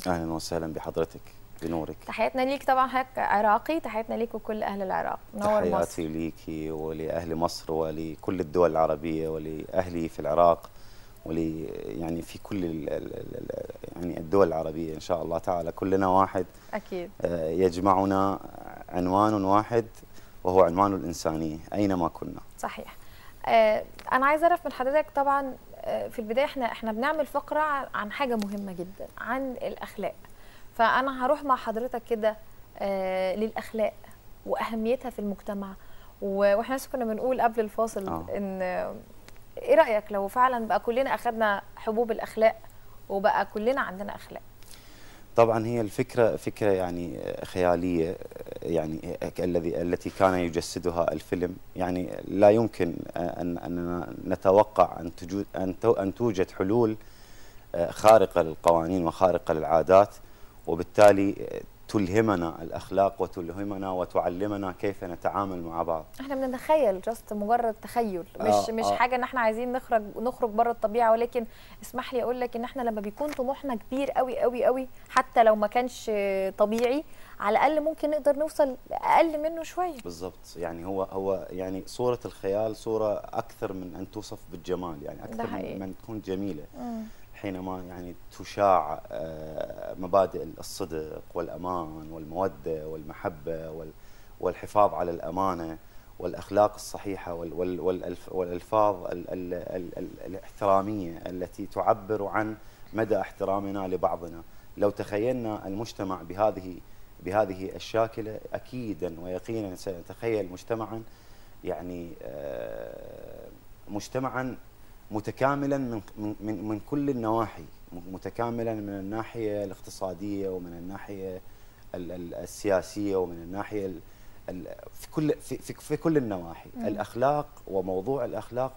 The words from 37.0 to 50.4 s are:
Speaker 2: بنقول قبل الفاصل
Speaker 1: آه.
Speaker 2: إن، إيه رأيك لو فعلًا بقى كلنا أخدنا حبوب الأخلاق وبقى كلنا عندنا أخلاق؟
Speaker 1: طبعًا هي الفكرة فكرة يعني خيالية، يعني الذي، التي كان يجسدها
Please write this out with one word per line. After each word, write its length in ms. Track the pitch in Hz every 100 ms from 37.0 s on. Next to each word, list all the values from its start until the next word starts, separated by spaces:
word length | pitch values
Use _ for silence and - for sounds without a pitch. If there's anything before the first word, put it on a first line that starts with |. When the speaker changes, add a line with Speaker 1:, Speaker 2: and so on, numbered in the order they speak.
Speaker 2:
بنقول 360 | 226 214 254 254
قبل 200 | 240 233
الفاصل 480 | 214 - 226 220 190
Speaker 1:
آه. 180 | 170 - 202
Speaker 2:
إن، 260 | 202 190 185 180 185 214 - - - - - -
إيه 120 | -
رأيك 380 | 285 302 214 -
لو 160 | 202 196
فعلًا 380 | 254 254 247 220
بقى 140 | 202
كلنا 340 | - 233 269
أخدنا 480 | 220 240 226 214 202 - -
حبوب 340 | - 220 233
الأخلاق 460 | 220 - - 220 - - - - - -
وبقى 380 | 196 196 - 294
كلنا 260 | 220 214 277
عندنا 340 | 233 185 202
أخلاق؟ 280 | - - - - - - - - - - - - -
Speaker 1:
طبعًا 300 | 117 113 110
هي 140 | 120
الفكرة 560 | 107 - 131 - 113 76
فكرة 340 | - 104 107
يعني 480 | 95 90 87 87 57 50 -
خيالية، 720 | - 95 90 87 90 87 80 95 - - - -
يعني 560 | - 82 78 78 87 82 85 -
الذي، 440 | 90 85 82 -
التي 280 | 87 87 92
كان 240 | - 95
يجسدها 800 | 92